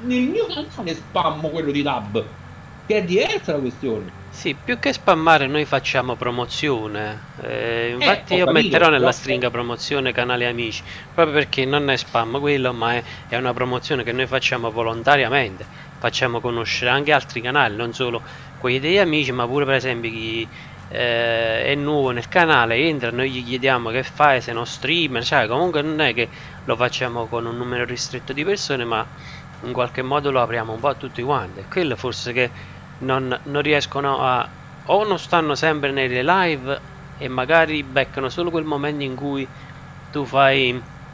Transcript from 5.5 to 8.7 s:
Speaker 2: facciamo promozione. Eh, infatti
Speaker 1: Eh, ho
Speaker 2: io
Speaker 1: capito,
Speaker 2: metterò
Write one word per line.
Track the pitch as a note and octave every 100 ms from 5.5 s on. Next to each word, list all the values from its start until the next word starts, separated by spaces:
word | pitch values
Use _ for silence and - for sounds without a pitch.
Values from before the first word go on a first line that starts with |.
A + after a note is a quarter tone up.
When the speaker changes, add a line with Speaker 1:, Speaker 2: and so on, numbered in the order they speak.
| D3+
Speaker 2:
facciamo | D3 C#3 - C3+ B2+
promozione. | A#2 B2 A#2+ A#2+ - D3+ A#2+ G#2+ G#2 G#2+ G#2+ - -
Eh, | A#2 A#2 A2+ A#2 A#2
infatti | B2 D3 G3 -
Speaker 1:
Eh, | F3+
ho |
Speaker 2:
io |
Speaker 1:
capito, | F3
Speaker 2:
metterò | D#3+ F3